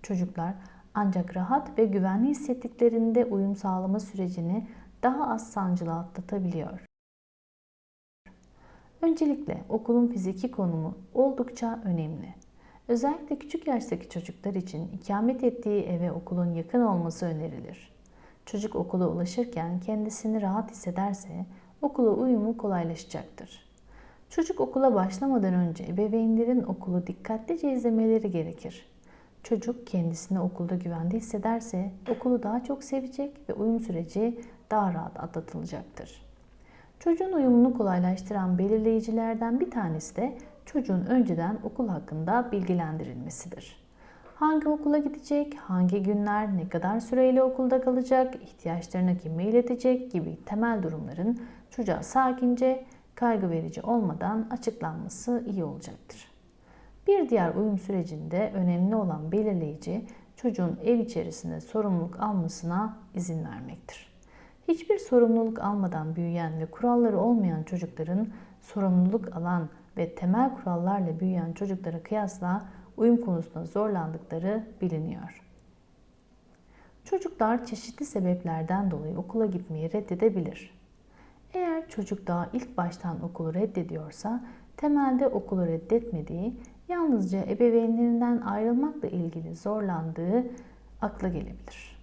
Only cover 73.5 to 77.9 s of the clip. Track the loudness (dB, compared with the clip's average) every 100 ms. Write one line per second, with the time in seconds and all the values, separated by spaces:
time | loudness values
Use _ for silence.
73.5 | -8 -6 -2 0 0 -2 -6 -8 -4 -2
74.5 | -2 -6 -4 -4 -2 -4 -6 -12 -16 -20
75.5 | -20 -20 _ _ _ _ _ _ _ _
76.5 | -20 -20 -20 -20 -20 -4 -2 -2 0 2
77.5 | 2 -2 -10 -10